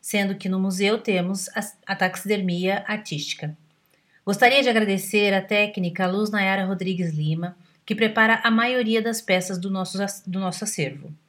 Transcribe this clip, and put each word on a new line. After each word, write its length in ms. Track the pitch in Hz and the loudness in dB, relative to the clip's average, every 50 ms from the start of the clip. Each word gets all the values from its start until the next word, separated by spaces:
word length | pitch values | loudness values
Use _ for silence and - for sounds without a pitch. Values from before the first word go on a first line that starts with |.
sendo 340 | - - - 208 202 196 196 | -8 -2 -2 0 0 0 -2
que 140 | - - 190 | -4 -4 -2
no 100 | 190 190 | 0 0
museu 400 | 190 196 185 185 202 196 214 233 | 0 0 0 2 2 2 2 0
temos 500 | 226 - 196 180 175 185 196 190 - - | 0 0 0 2 2 0 -2 -4 -6 -6
a, 100 | - - 214 - - _ _ | -6 -8 -8 -8 -12 _ _
a 100 | - 196 | -8 -2
taxidermia 880 | 190 190 185 185 185 - 202 208 202 190 180 175 175 185 190 196 208 202 | 0 0 -2 -2 -4 -2 -2 0 0 2 0 0 0 0 0 0 0 -2
artística. 680 | - 214 214 214 - 160 151 156 - - - - 147 151 _ _ _ _ _ _ _ _ _ _ _ _ _ _ | -6 -6 -6 -6 -8 -8 -6 -6 -8 -8 -8 -8 -10 -10 _ _ _ _ _ _ _ _ _ _ _ _ _ _
Gostaria 380 | - 202 196 254 240 262 277 262 | -2 2 6 6 6 6 6 4
de 60 | 247 | 4
agradecer 680 | 233 220 214 202 196 190 190 - - 208 208 202 196 | 4 4 4 4 2 0 -2 0 2 2 4 4 2
à 80 | 196 190 | 2 0
técnica 640 | - 214 208 208 208 - - 180 175 160 - 190 | 0 2 2 2 0 0 -2 -2 -2 -2 0 -2
Luz 240 | 180 185 202 214 208 | 0 0 0 -2 0
Nayara 340 | 202 208 196 190 190 196 190 | 0 0 2 2 2 0 0
Rodrigues 480 | 185 196 180 185 190 190 175 180 170 156 | -2 -2 -2 -2 -2 -2 -2 -2 -2 -2
Lima, 440 | 151 151 156 160 160 170 180 185 _ _ _ _ _ _ | -2 0 0 0 -2 -4 -6 -8 _ _ _ _ _ _
que 80 | - 214 | -6 0
prepara 480 | - 226 214 220 233 220 220 226 226 - | 0 0 2 4 4 4 4 4 2 2
a 80 | 233 226 | 2 2
maioria 500 | 220 233 247 254 254 247 220 220 226 214 | 4 2 2 2 0 0 2 2 2 0
das 180 | 233 226 226 | 0 -4 -4
peças 380 | - - 185 185 180 185 196 175 | 0 0 0 0 2 -2 -6 -6
do 100 | 175 196 | -4 -4
nosso 320 | 190 190 185 180 - 190 | -2 -4 -4 -4 -4 -4
ac-, 220 | 202 196 - - - | -4 -4 -6 -10 -10
do 140 | - 180 190 | -6 -4 -2
nosso 240 | 190 185 170 - 214 | -2 -2 -4 -4 -6
acervo. 500 | 214 - - 151 131 131 143 - - - _ _ | -6 -2 -2 -4 -4 -4 -10 -16 -16 -18 _ _